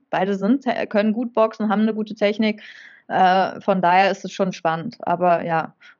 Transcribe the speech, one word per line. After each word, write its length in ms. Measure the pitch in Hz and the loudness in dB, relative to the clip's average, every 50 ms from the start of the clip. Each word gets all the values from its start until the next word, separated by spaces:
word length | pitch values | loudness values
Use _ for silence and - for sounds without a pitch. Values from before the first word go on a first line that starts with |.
| _ _ | _ _
beide 240 | - 160 185 196 202 | -4 -4 -2 -2 -2
sind 280 | 190 196 208 254 277 - | -2 0 0 0 0 0
te-, 240 | 247 - - - - | -4 -4 -4 -4 -2
können 240 | - 208 208 220 | 0 0 0 0
gut 220 | 202 226 254 240 - | 0 -2 -4 -4 0
boxen, 340 | 226 220 220 220 - 214 214 | 0 0 0 0 -2 -2 -2
haben 140 | 196 208 | 0 2
eine 120 | 214 220 220 | 0 0 0
gute 220 | 214 214 214 208 | -2 -6 -8 -6
Technik, 460 | - 214 202 208 208 220 214 214 208 - - - - - - - - _ - | -2 -2 -2 0 0 0 -2 -2 -4 -8 -20 -20 -20 -20 -20 -20 -20 _ -4
äh, 500 | - 175 185 185 185 190 185 - - - | 0 2 4 4 4 4 2 0 -4 -4
von 220 | - - 196 190 | -2 -2 0 2
daher 300 | 170 170 180 185 196 196 | 2 4 4 4 4 4
ist 120 | 196 196 - | 2 -2 -6
es 80 | 190 | -10
schon 220 | - - 196 185 175 | -4 -4 -4 -4 -4
spannend, 420 | - - 165 160 165 160 - - - | -4 -2 -2 -2 -2 -6 -8 -10 -8
aber 420 | - - 175 170 180 180 170 165 - | -6 -4 -2 0 2 2 2 2 0
ja, 320 | 170 160 160 151 151 - _ - - - - | -2 -2 -2 -4 -4 -10 _ -20 -20 -10 -4